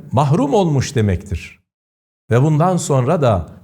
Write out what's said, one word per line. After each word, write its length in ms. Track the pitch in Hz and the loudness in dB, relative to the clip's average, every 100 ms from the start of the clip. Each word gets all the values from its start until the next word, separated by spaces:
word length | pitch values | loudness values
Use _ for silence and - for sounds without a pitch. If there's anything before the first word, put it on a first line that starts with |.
| - | -4
mahrum 420 | 117 143 151 277 | -2 0 0 2
olmuş 400 | 233 170 143 - | 0 2 0 -2
demektir. 680 | 117 104 90 - - - - _ _ _ _ _ _ - | -2 0 -2 -6 -10 -10 -20 _ _ _ _ _ _ -2
Ve 120 | 117 | 2
bundan 340 | 151 151 175 180 | 2 2 2 0
sonra 460 | 180 139 123 170 | 0 0 0 0
da 260 | 131 95 80 - | 2 0 -2 -14